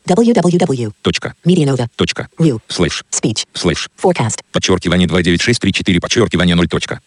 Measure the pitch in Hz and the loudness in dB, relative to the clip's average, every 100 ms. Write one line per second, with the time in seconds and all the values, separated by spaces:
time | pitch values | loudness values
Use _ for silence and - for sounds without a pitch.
0 | - 180 233 226 170 175 180 127 107 - | 0 2 4 4 2 2 0 -2 -4 -4
1 | - - - - 170 185 139 127 120 - | -4 -4 -8 -4 0 2 2 0 -4 -4
2 | - - - - 160 110 - - 80 - | -4 -4 -10 -2 0 0 -6 -4 -4 -4
3 | - - 123 113 - - 87 73 - - | -8 -4 -4 -4 -8 -4 -2 -2 -8 -2
4 | - - 113 - - - - - - 90 | 0 0 -2 -4 -6 -4 0 0 2 0
5 | 85 87 87 85 - 120 98 - 92 85 | 2 2 2 0 0 0 0 0 0 0
6 | 90 120 98 85 87 85 82 76 - - | 0 0 0 2 2 2 0 -2 -6 -10